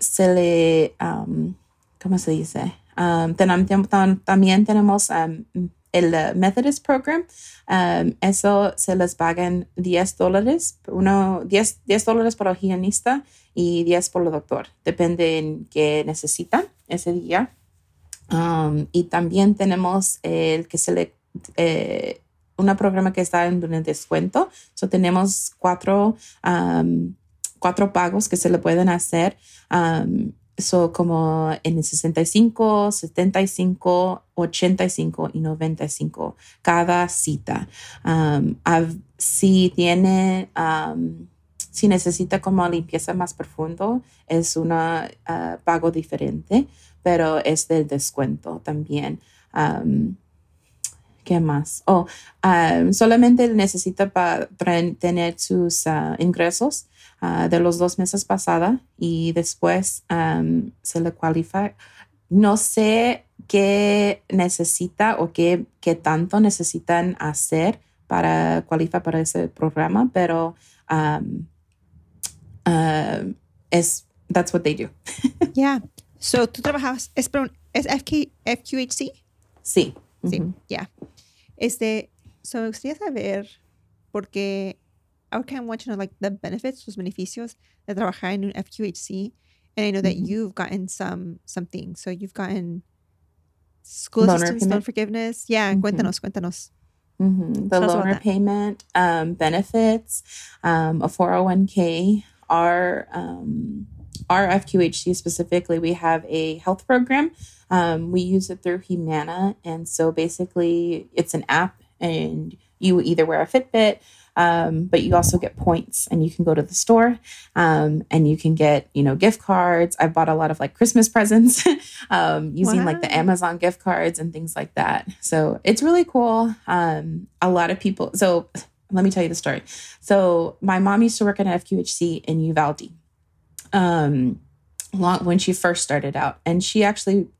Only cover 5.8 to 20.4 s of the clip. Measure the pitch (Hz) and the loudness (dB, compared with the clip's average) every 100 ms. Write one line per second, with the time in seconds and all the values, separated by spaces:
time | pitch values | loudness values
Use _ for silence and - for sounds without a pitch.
5.8 | _ 175 170 165 156 180 185 196 269 285 | _ 2 4 2 0 2 2 2 2 0
6.8 | - 269 269 320 349 - - - - 185 | 0 0 0 -4 -4 -12 -20 -14 -2 0
7.8 | 180 170 170 - 190 196 202 202 202 - | 2 0 0 0 0 2 2 4 2 -2
8.8 | - 185 175 - 165 170 180 180 175 - | -2 0 0 0 -2 0 -2 -2 -6 -6
9.8 | 180 175 190 - 180 196 220 330 - - | -2 0 0 0 0 2 2 0 -2 -10
10.8 | - 185 196 196 190 185 180 196 220 - | -8 0 2 4 2 -2 0 0 0 -4
11.8 | - 208 220 226 226 220 190 185 190 185 | -2 0 2 0 0 0 -2 -2 -2 -2
12.8 | 185 - - 277 - _ _ - 175 170 | -2 -2 0 -2 -4 _ _ -2 0 0
13.8 | 170 175 180 180 170 156 - 127 - _ | 2 0 0 -2 -2 -2 -4 -6 -8 _
14.8 | - - 175 175 170 160 156 156 - 156 | -6 0 0 2 0 0 -2 -6 -6 0
15.8 | 151 151 151 156 151 - 175 254 392 _ | 0 0 -2 -4 -4 -6 -2 -2 -2 _
16.8 | - 180 - 175 165 175 254 _ _ _ | -8 -6 -4 -4 -2 -2 -2 _ _ _
17.8 | _ _ _ - - 160 170 165 151 151 | _ _ _ -20 -4 -2 0 0 0 -2
18.8 | 143 175 170 170 170 185 196 202 196 180 | -2 -2 0 -2 0 4 4 4 0 0
19.8 | 180 196 190 - 165 165 | 0 0 -2 -4 -4 -2